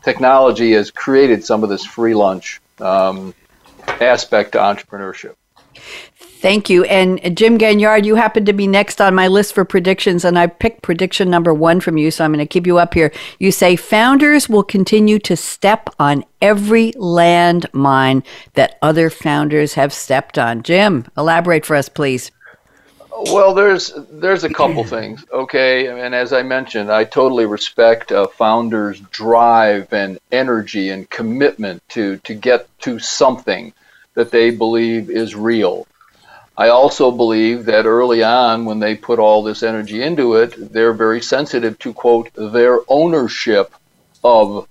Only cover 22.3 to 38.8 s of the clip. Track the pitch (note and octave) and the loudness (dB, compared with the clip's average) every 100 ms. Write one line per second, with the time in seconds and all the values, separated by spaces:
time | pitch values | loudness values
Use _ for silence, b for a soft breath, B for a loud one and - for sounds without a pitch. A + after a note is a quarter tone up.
22.3 | _ B B _ _ _ _ - - - | _ B B _ _ _ _ -18 -10 -2
23.3 | G3+ G3 F#3 G3+ F#3 - D3+ - D#3 F3+ | 4 4 4 2 2 -4 -14 -20 -8 -4
24.3 | F#3+ D#3+ D#3 C#3+ D3 A2+ A#2 G#2+ A2 _ | -2 -4 -2 -2 -2 -6 -8 -10 -14 _
25.3 | B2+ C3 C#3 C3 B2+ B2+ B2 B2 B2 B2 | -8 -4 -2 0 0 -4 -8 -6 -6 -2
26.3 | C3 B2+ C3 B2+ A2+ G#2 G#2+ A2 D3 C3 | -2 -2 -6 -6 -8 -2 0 0 0 0
27.3 | B2 A2+ G#2 - - A#2 A2+ - G2+ G2 | 0 -2 -4 -8 2 2 2 -2 -2 -2
28.3 | - A2 A#2 A#2 A2 G#2 G2 G2 - A2 | -2 0 0 -2 -4 -6 -10 -16 -10 0
29.3 | A#2 A#2+ A#2+ A2 G#2 F#2+ A2 G2 F#2 _ | 2 4 4 2 0 -4 -6 -6 -10 _
30.3 | B2 C3 A2+ G#2 G#2 F#2+ F#2+ F#2+ - A2+ | -4 -2 -4 -4 -6 -6 -8 -12 -10 -8
31.3 | B2 C#3+ - G2+ F2 _ A#2+ G2+ F#2+ - | -2 -2 -2 -10 -12 _ -6 -6 -8 -12
32.3 | G#2+ B2 A#2+ - _ - A#2 - - C3 | -8 -2 -2 -2 _ -10 -10 -10 0 0
33.3 | B2 - F#2 F#2 b b b b - A#2 | 0 -6 -8 -10 b b b b -6 0
34.3 | A#2+ A#2 A#2 A2+ A2+ A2+ A2+ G#2 A2+ A2+ | 2 2 0 -2 -2 -2 -4 -6 -6 -6
35.3 | G#2 A2+ A2+ F#2+ F#2 - b b b b | -6 -2 0 -2 -4 -14 b b b b
36.3 | b b - A2+ A#2+ C#3+ - C3 A#2+ A2+ | b b 0 4 4 4 2 0 2 0
37.3 | A2 A2 A#2+ A2 G#2+ A2 A#2 B2 A#2 A2 | 2 0 -2 0 0 2 2 2 2 2
38.3 | B2 A#2+ A2+ A2+ G#2+ | 2 2 -2 -4 -4